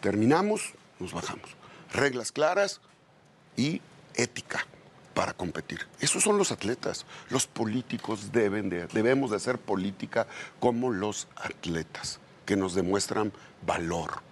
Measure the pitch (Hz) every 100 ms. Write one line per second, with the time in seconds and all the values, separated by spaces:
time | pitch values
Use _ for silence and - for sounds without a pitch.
0 | 101 101 113 160 208 214 - - - -
1 | - - - - - - - - - -
2 | 139 123 113 - 156 185 202 - _ -
3 | _ _ _ - - - 131 170 - -
4 | - - 120 - - - - - - -
5 | - - 87 - 90 80 - - - -
6 | 143 - 214 208 190 104 98 123 - -
7 | - - - 131 - - 113 120 120 117
8 | - 107 101 120 107 101 98 87 85 110
9 | 113 135 135 104 117 123 - 98 95 98
10 | - 117 110 - - - 123 117 127 98
11 | 104 104 - - - - 87 82 80 -
12 | - - - - - 101 95 90 90 98
13 | - 110 107 - - - 85 87 85 85
14 | 80 - -